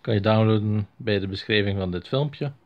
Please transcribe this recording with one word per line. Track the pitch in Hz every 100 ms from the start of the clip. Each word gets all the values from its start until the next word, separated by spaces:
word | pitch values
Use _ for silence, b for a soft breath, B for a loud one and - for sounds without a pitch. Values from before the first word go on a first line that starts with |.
Kan | -
je | 107
downloaden | 104 110 110 110 107 107 104 _
bij | 117 104
de | 95
beschrijving | 95 - 107 101 98
van | 92
dit | 87 -
filmpje. | 131 147 139 143 -